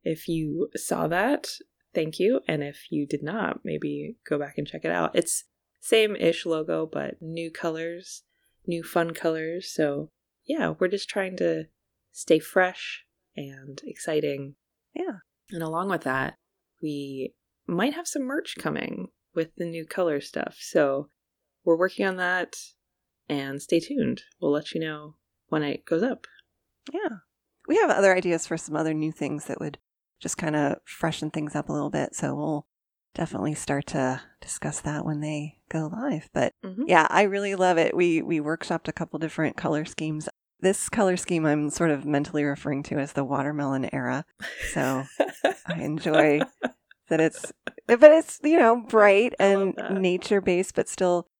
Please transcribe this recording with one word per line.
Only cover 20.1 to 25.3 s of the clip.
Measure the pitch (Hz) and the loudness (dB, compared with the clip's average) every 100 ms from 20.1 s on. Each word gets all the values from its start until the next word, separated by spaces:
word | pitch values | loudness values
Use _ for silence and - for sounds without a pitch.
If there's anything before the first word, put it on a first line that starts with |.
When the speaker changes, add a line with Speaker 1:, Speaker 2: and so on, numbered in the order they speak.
| 143 | 0
Speaker 1:
stuff. | - - - - | -4 -6 -6 -8
So | - - 139 135 - _ _ _ _ _ | 0 2 2 0 -6 _ _ _ _ _
we're | 170 165 | 2 4
working | 185 - 196 | 2 0 -2
on | 185 | 0
that, | 180 185 175 - - _ _ _ _ _ - | -2 -2 -4 -10 -18 _ _ _ _ _ -6
and | 143 139 139 | -4 -4 -10
stay | - 165 | 0 0
tuned. | 165 285 139 127 - _ | 0 -2 -2 -2 -10 _
We'll | 160 | 0
let | 147 151 | 0 -2
you | 165 | -6
know | 160 151 151 _ _ | -6 -8 -16 _ _